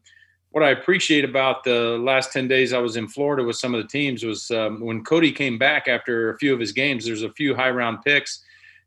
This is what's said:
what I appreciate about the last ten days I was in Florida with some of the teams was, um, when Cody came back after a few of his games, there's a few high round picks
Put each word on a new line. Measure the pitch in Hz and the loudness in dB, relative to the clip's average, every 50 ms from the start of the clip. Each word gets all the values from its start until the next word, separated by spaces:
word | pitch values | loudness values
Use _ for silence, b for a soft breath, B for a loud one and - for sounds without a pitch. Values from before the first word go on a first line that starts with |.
| b b b b b b b b _ _ | b b b b b b b b _ _
what | - 151 156 | 0 2 4
I | 143 | 4
appreciate | 131 139 - - 190 185 - - 156 147 139 | 4 4 2 2 2 2 2 2 2 2 2
about | 131 123 135 131 135 123 127 - | 2 2 2 2 2 0 0 0
the | 127 120 120 117 117 117 117 | 2 2 2 2 0 0 0
last | 120 131 131 131 131 - - | 0 2 2 2 0 0 -2
ten | 139 131 127 | -2 0 2
days | 131 131 131 117 123 | 2 2 2 2 2
I | 123 | 0
was | 120 120 110 117 | 0 0 -2 -4
in | 110 104 | -6 -6
Florida | - 139 143 143 147 135 123 | -4 -2 -2 0 0 0 0
with | 117 113 | -2 -2
some | - - 127 123 | -4 -4 -2 -2
of | 117 | -4
the | 104 - | -4 -4
teams | - 143 147 139 127 110 113 | -4 -2 -2 -2 -2 -4 -4
was, | 113 107 101 - - | -6 -6 -6 -6 -4
um, | 120 113 110 107 107 107 | -2 -2 -2 -2 -4 -6
when | 117 113 113 113 110 | -6 -6 -6 -6 -2
Cody | - 160 165 165 147 | 2 2 4 4 4
came | 120 - 143 131 120 113 | 2 0 -2 -2 0 2
back | 131 143 151 147 - 135 | 2 2 2 2 0 0
after | 123 117 - - 120 113 113 110 | -2 -2 -2 -2 -2 0 0 0
a | 107 - | -2 0
few | 147 143 135 | 0 0 0
of | 120 | 0
his | 117 101 98 | -2 -2 -2
games, | 117 135 143 135 117 107 | -2 -2 -2 -2 -2 -4
there's | 117 113 107 110 | -4 -4 -4 -6
a | 107 - | -8 -6
few | - 151 139 127 | -2 -2 -2 0
high | 117 131 131 | 0 0 0
round | 123 123 120 117 110 107 - | 0 0 -2 -2 -4 -2 0
picks | 143 143 139 - - - - b b b b b b b b b | 2 2 2 0 -2 -8 -14 b b b b b b b b b